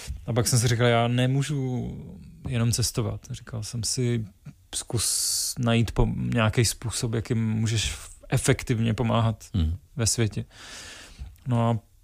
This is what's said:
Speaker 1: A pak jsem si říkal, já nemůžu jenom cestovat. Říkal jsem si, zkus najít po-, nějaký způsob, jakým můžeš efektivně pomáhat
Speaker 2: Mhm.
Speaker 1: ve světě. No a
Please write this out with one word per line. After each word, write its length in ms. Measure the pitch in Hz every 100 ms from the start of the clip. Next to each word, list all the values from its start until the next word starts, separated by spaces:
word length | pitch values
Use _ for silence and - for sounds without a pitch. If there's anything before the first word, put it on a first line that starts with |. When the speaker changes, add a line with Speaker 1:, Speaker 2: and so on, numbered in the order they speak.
| - - -
Speaker 1:
A 60 |
pak 160 | 117 -
jsem 100 | 123
si 100 | 120
říkal, 180 | 117 120
já 220 | 117 120
nemůžu 880 | 123 127 139 139 143 131 123 117 - 156 - - - -
jenom 240 | 123 117
cestovat. 540 | 113 110 - 107 107 -
Říkal 320 | 120 - 113
jsem 220 | 107 120
si, 400 | - - 120 120 107 - - - _
zkus 800 | - - 113 - - - - - -
najít 340 | 113 113 110
po-, 160 | - 110 117
nějaký 480 | 123 120 110 127
způsob, 500 | 113 - 113 - 117
jakým 360 | 117 - 113 110
můžeš 440 | 110 110 113 - - - - -
efektivně 680 | 135 - 131 - 113 117
pomáhat 500 | 107 113 113 113 107 -
Speaker 2:
Mhm. 220 | 101 80 87 - -
Speaker 1:
ve 100 | 110
světě. 380 | - 107 - - - - - - - - - - - 131
No 240 | 120 117
a 80 | 110 - _